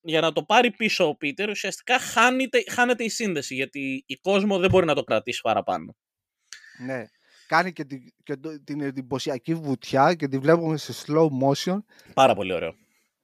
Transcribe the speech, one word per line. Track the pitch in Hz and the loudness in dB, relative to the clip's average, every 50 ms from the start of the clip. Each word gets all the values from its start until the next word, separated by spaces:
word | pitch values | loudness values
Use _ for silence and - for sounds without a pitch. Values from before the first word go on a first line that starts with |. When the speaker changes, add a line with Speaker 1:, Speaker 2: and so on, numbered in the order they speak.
Speaker 1:
για | _ 165 156 160 | _ 0 0 2
να | 160 160 | 2 2
το | 151 - 147 | 0 -2 0
πάρει | - 208 240 247 247 | 4 4 4 4 4
πίσω | - _ 226 214 - - 185 | 0 _ -2 -2 2 2 2
ο | 151 147 _ | 0 0 _
Peter, | - 143 135 - 202 214 | -6 -8 -6 -6 -6 -6
ουσιαστικά | 202 - - 196 175 - _ - 247 247 | -6 -6 -6 -8 -8 -10 _ -2 -2 -2
χάνεται, | - - - 240 226 247 254 262 262 254 - 240 233 - | -2 -2 2 4 4 4 4 2 -2 0 0 -2 -2 0
χάνεται | - - 247 247 247 233 233 | 0 0 2 2 2 0 -2
η | 220 | -6
σύνδεση, | - - 233 202 175 147 131 - 135 | -4 -4 -4 -4 -4 -4 -6 -6 -6
γιατί | 127 135 131 _ 143 139 135 131 131 - | -6 -6 -6 _ -8 -8 -6 -8 -8 -10
η | _ 131 | _ -16
κόσμο | - _ 185 202 196 196 214 196 180 | -6 _ 0 2 2 2 2 0 2
δεν | 175 190 | 2 4
μπορεί | 180 185 175 | 6 6 4
να | 160 143 | 4 2
το | 139 - | 0 0
κρατήσει | - 120 110 - 127 113 - | 0 0 0 0 -2 -10 -4
παραπάνω. | - 117 107 98 95 - 92 82 80 - - _ _ _ _ _ _ _ _ _ _ _ - - - - - - 123 | 0 0 0 0 0 -2 -4 -4 -6 -12 -18 _ _ _ _ _ _ _ _ _ _ _ -20 -20 -20 -20 -20 -14 -10
Speaker 2:
Ναι. | 127 135 123 107 98 _ _ _ _ _ _ _ | -10 -8 -10 -10 -14 _ _ _ _ _ _ _
Κάνει | _ 156 165 175 185 165 | _ 0 0 0 0 -6
και | 160 151 | -10 -12
την, | 131 139 131 123 117 _ _ _ | -10 -12 -16 -16 -20 _ _ _
και | - 143 | -10 -10
το, | 135 135 160 156 143 143 | -10 -10 -14 -14 -14 _
την | - 143 151 | -10 -8 -6
εντυπωσιακή | 143 139 131 135 131 120 139 127 - 156 139 120 _ - 165 | -6 -6 -6 -8 -8 -6 -6 -6 -4 -6 -6 -6 _ -4 -6
βουτιά | 165 160 143 131 - - - - 131 139 160 180 | -4 -2 -4 -4 -4 -4 -2 2 4 4 4 4
και | 160 151 | 0 -2
τη | 135 131 | -4 -4
βλέπουμε | 135 135 151 160 170 165 160 160 | 0 4 4 4 4 4 -2 -4
σε | 143 - - 120 - - | -4 -6 -10 -12 -12 -8
slow | - 147 160 165 160 139 127 135 | -2 2 2 2 2 2 2 2
motion. | 139 143 - - 180 185 202 - _ _ _ _ - - | 2 2 0 -2 -4 -4 -4 -6 _ _ _ _ -4 4
Speaker 1:
Πάρα | - 135 127 110 | 6 6 6 6
πολύ | 92 101 92 92 | 2 -2 -4 -4
ωραίο. | 82 85 82 - _ _ _ _ _ _ _ _ _ | -4 -4 -6 -8 _ _ _ _ _ _ _ _ _